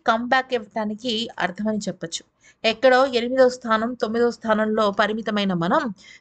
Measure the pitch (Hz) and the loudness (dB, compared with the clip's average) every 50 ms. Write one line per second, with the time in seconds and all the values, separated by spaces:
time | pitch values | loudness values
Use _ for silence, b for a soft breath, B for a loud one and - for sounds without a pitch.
0 | - 247 226 226 240 247 262 262 262 - 262 233 208 - - 226 214 214 214 208 | -2 0 0 0 0 0 0 0 0 0 -4 -6 -6 -6 -8 -6 -6 -6 -6 -6
1 | 247 254 220 220 233 - - - - 185 180 - 208 214 214 208 202 190 180 - | -6 -4 -4 -4 -4 -6 -6 -4 -4 -4 -4 -4 -4 -4 -2 -4 -4 -6 -8 -8
2 | - - - - - _ _ _ b b b b - 220 220 220 - 262 254 247 | -10 -10 -10 -12 -14 _ _ _ b b b b -2 -2 0 2 4 4 6 6
3 | 269 277 240 233 233 247 262 262 262 247 247 254 - 226 220 214 220 240 254 - | 4 2 0 -2 -2 0 2 4 4 4 4 0 -4 -2 -2 0 0 -2 -6 -4
4 | 240 214 220 233 240 240 220 - - 220 214 214 220 214 214 226 214 202 196 226 | -4 -4 0 0 0 0 0 -2 -2 0 0 0 2 0 0 2 2 0 2 0
5 | 214 202 220 226 208 226 214 208 202 196 185 170 165 180 254 320 294 233 185 B | 0 0 -2 -4 -4 -4 -2 -2 0 0 0 0 0 2 2 0 0 -2 -6 B
6 | B B B B | B B B B